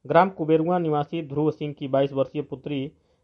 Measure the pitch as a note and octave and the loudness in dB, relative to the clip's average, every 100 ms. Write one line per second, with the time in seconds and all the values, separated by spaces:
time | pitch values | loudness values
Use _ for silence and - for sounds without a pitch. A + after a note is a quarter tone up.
0 | C3 D#3+ F#3+ F#3+ D#3 D#3+ E3 F3+ D#3+ D3 | 2 4 4 0 2 2 2 0 0 -2
1 | C#3+ E3 D3 D3 D3+ D3+ D3 C#3 C#3 C3+ | -2 -6 -6 -2 -2 -2 -8 -8 -2 0
2 | C#3 C3+ C3 D3+ C#3 C3 D3 C#3 C#3 _ | 0 0 -2 -4 -8 -8 -6 -6 -6 _
3 | _ _ | _ _